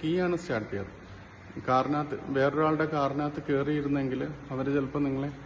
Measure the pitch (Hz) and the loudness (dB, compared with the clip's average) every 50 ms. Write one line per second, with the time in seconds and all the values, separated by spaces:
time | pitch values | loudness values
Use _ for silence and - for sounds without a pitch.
0 | - 156 170 180 180 175 175 165 170 - 131 110 107 - - 98 98 - - - | 0 0 2 2 2 2 0 0 -2 -2 -2 -2 -2 -2 -4 -6 -6 -6 -10 -16
1 | - - - - - - - - - - - - - - 127 156 165 151 147 147 | -18 -18 -18 -18 -18 -18 -20 -20 -18 -14 -12 -8 0 4 4 4 4 4 2 0
2 | 151 143 135 - - - 139 135 135 143 139 151 156 156 156 151 156 151 156 147 | 0 -2 -4 -6 -4 0 2 4 4 4 4 4 2 4 4 2 2 0 2 2
3 | 139 139 139 143 147 147 147 - - - 143 135 139 143 151 147 139 139 143 143 | 2 2 2 0 -2 -2 -2 -4 -2 0 2 2 2 2 2 0 2 2 0 0
4 | 135 131 127 127 139 151 147 - - - 135 127 135 139 139 147 135 131 - 147 | 0 0 0 -2 -4 -4 -6 -10 -10 -8 -4 -2 0 2 2 2 0 0 0 0
5 | 143 139 135 135 139 147 139 - - | 0 0 0 0 -2 -4 -6 -8 -14